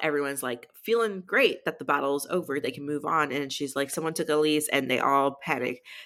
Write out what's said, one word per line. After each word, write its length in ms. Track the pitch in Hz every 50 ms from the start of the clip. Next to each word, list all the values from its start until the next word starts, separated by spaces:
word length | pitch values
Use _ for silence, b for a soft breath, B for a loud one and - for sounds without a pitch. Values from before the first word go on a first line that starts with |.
| -
Everyone's, 400 | 156 147 143 143 139 139 135 135
like, 260 | 127 120 120 - - _
feeling 460 | - - - 226 233 226 214 196 190
great 440 | 180 - 202 247 269 190 - - -
that 140 | 175 165 -
the 60 | 139
battle 300 | 131 143 143 139 139 143
is 120 | 143 - -
over. 300 | 175 180 165 127 135 143
They 100 | - -
can 160 | 127 135 143
move 180 | 143 151 143 147
on. 280 | 156 160 160 151 139
And 200 | 123 143 143 135
she's 240 | 135 - 143 135 131
like, 140 | 139 139 139
"Someone 240 | - - 160 160 156
took 160 | - 160 -
Elise," 380 | 151 151 151 156 151 151 151 -
and 200 | - 139 131 127
they 100 | 127 -
all 400 | - 135 139 139 139 139 131 -
panic. 400 | - 170 151 127 123 127 - - B B B B B